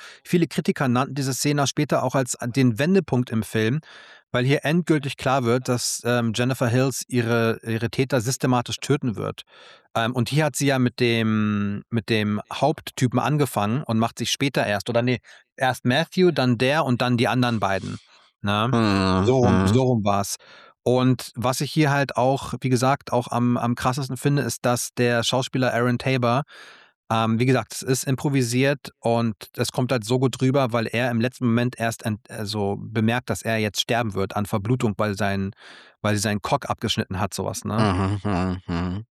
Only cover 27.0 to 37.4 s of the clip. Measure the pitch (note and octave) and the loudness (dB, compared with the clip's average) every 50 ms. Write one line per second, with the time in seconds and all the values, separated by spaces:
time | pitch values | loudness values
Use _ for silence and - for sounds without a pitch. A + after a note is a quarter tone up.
27 | _ - A2+ A2+ A2+ A2 A2+ A2+ B2+ C3 B2+ B2 G#2+ - - - - - C3 - | _ -2 0 0 2 2 2 2 2 4 2 2 0 -4 -10 -10 -4 -2 -2 -2
28 | - D3 C3+ - - D3+ C#3 C#3 B2+ A#2 A#2+ B2+ C3+ C#3 D3 C3 - - - _ | 0 -2 -4 -2 -2 -2 0 0 0 0 2 2 2 2 0 -2 -6 -16 -14 _
29 | - A#2 A#2 A#2 A#2 A2+ G#2 - - - - - A#2 - - - B2+ A#2+ C3+ A#2+ | -2 0 0 2 0 -2 -4 -6 -12 -14 -4 -4 -4 -2 0 -2 0 0 0 -2
30 | G#2 G#2+ B2+ B2+ C3 B2+ B2+ - C3 C3 C3 C#3+ C3 A2+ A#2 A#2 A2+ A2 - A2+ | 0 0 0 2 2 0 0 2 0 2 2 2 0 2 0 -2 -2 0 0 0
31 | B2 B2 A#2+ A2+ A2+ B2+ - - C3 A#2+ A2+ A#2+ A#2+ B2 - - A2+ A#2 A2 - | 0 0 0 0 0 0 -2 -2 0 2 2 2 0 0 -2 -2 -4 -4 -4 -4
32 | - A#2 G#2 G2+ _ - A#2 A#2 G#2+ G2+ G#2+ G#2+ G2+ G2 G2 G#2 G#2+ G#2+ A2 A#2 | -4 -4 -4 -4 _ -14 -10 -10 -8 -6 -4 -2 -2 -2 -2 -4 -6 -6 -2 0
33 | A2 A2 A#2 B2 - - A2 - - A#2 A2+ A2 G#2+ G#2 - - - - A#2+ A2+ | 2 2 2 0 0 -2 -6 -4 -2 -2 0 0 0 -2 -2 -4 -2 0 0 0
34 | A#2+ G#2+ F#2+ G2 F#2+ G2 - G#2 G2+ - - G#2+ G2 A2+ B2+ B2+ B2 A2 G2 - | 0 -2 -2 -2 -4 -2 -2 -4 -4 -2 -2 -4 0 0 -2 0 0 -2 0 0
35 | G#2+ G#2 G2 F#2+ G#2+ G2+ G2 G2 G2 G2 - _ - - - - - - _ _ | -2 -2 -2 -2 -2 -2 -2 -2 -4 -4 -6 _ -20 -20 -20 -20 -20 -20 _ _
36 | - G#2+ G#2 G#2 G2 G#2+ G#2 G#2 - - - - - - A2 - - A2 - - | -2 0 0 0 0 0 -2 -2 -2 -2 -2 -2 0 -2 -6 -4 -2 -4 -2 -2
37 | G#2+ - F#2+ F#2 G#2+ G2+ - - | -4 -4 -4 -4 -4 -4 -4 -4